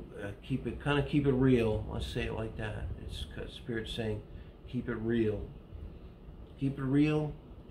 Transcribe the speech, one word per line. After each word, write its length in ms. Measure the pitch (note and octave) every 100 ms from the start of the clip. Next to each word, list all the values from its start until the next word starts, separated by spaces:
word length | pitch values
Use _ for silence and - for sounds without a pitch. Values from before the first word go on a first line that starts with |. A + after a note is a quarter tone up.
| - -
uh, 60 | G2+ G2+
keep 240 | - C3 A#2+
it, 140 | A#2
kind 180 | D3 C#3+
of 100 | C#3
keep 180 | D3 C#3+
it 60 |
real. 520 | B2+ C3 B2 A2+ G#2+ G#2+
Let's 160 | A2+ -
say 200 | B2+ A2+
it 80 |
like 220 | A2 A2 -
that. 280 | G#2+ G#2 - -
It's 220 | - - -
c-, 180 | - -
Spirit 360 | - - A2+ A2
saying, 340 | - A2 G#2+ - - - - -
keep 200 | B2 A#2
it 60 |
real. 460 | A2+ A2 A#2 A2 G2+ F#2+ - - - - - - - - - - -
Keep 180 | C#3 C#3
it 60 |
real 480 | C3 C#3+ D3+ D3+ D3+ D3 - - -